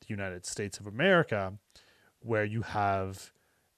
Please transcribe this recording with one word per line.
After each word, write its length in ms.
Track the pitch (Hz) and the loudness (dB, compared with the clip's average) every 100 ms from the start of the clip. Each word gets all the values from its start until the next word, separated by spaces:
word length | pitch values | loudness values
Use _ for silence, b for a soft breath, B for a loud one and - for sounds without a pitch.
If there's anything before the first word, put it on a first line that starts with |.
the 60 | - | -10
United 360 | 107 98 90 | -6 -6 -6
States 340 | - - 101 - | -8 -6 -6 -8
of 60 | 101 | -10
America, 680 | 107 180 180 - 107 95 101 - b b b b b | 2 6 6 6 0 -2 -6 -14 b b b b b
where 240 | 113 110 | -2 0
you 180 | 104 113 | 2 -2
have 720 | 104 107 101 98 95 95 - _ _ _ _ | -2 0 2 2 -2 -8 -16 _ _ _ _